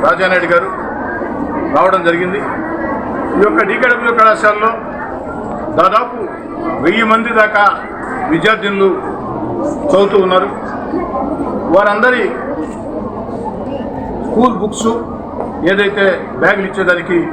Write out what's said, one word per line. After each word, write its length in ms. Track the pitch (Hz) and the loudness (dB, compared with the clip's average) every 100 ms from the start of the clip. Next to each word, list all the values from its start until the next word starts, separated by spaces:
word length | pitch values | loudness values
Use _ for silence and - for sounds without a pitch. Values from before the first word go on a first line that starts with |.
| 147 | 2
రాజానాయుడు 420 | 170 185 185 175 | 2 2 2 4
గారు 160 | 175 190 - - - - - - - - - 165 143 | 2 2 -6 -6 -6 -6 -6 -6 -6 -4 -4 0 2
రావడం 260 | 180 190 170 | 4 4 2
జరిగింది. 320 | 170 180 202 - - - - - - - - - - | 0 0 -2 -4 -6 -6 -6 -4 -4 -4 -6 -4 2
ఈ 40 | |
యొక్క 160 | 208 - 196 | 4 4 2
డీకేడబ్ల్యూ 440 | 220 254 240 240 233 | 2 2 2 2 4
కళాశాలలో 500 | 220 214 214 208 220 226 - - - - - - - - - 151 | 4 6 2 2 0 -2 -8 -8 -8 -8 -8 -8 -8 -8 -4 2
దాదాపు 380 | 185 208 240 240 185 - - - - 117 | 4 4 0 -6 -8 -8 -10 -6 -4 0
వెయ్యి 200 | 143 220 220 | 2 2 4
మంది 200 | 220 226 220 | 2 2 2
దాకా 240 | 214 202 202 165 - - - - - | 4 4 4 2 -6 -8 -8 -4 0
విద్యార్థినులు 580 | 165 208 220 202 196 196 175 151 156 - - - - - - - | 2 2 2 0 2 2 2 -4 -6 -6 -6 -4 -4 -4 -4 2
చదువుతూ 260 | 185 196 202 | 4 6 4
ఉన్నారు. 240 | 185 185 202 - - - - - - - - - - - - | 4 2 2 -6 -8 -8 -4 -4 -4 -4 -4 -4 -4 -4 4
వారందరి 480 | 175 202 214 247 247 190 - 247 285 - - - - - - 220 - - - - 277 - - - - - | 4 4 4 2 4 0 -2 -6 -6 -6 -8 -8 -8 -8 -8 -8 -8 -8 -6 -6 -6 -6 -8 -8 -6 -2
స్కూల్ 300 | 208 247 196 | 2 2 2
బుక్స్ 280 | 208 - 226 233 - - - - - - 165 | -4 -2 -2 -2 -6 -10 -10 -8 -8 -2 0
ఏదైతే 340 | 196 202 208 196 170 - 127 | 2 2 2 2 2 -4 0
బ్యాగులు 260 | 160 202 196 | 2 2 -2
ఇచ్చేదానికి 500 | 196 180 175 165 175 156 | -2 0 0 2 0 0